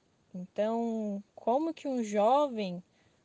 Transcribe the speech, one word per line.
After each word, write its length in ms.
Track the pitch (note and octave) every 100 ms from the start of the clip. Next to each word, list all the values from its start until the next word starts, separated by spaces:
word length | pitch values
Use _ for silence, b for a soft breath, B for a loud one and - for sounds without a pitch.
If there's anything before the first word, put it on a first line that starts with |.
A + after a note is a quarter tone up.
| _ _ _
Então, 880 | F#3 F3+ - G#3+ A3+ A#3 A3+ G#3 G3+ -
como 400 | - - B3+ E4
que 140 | D#4+ D4
um 160 | B3+
jovem, 760 | G#3+ G#3 G#3+ C4+ D4 A3+ G3 F3+ - b b b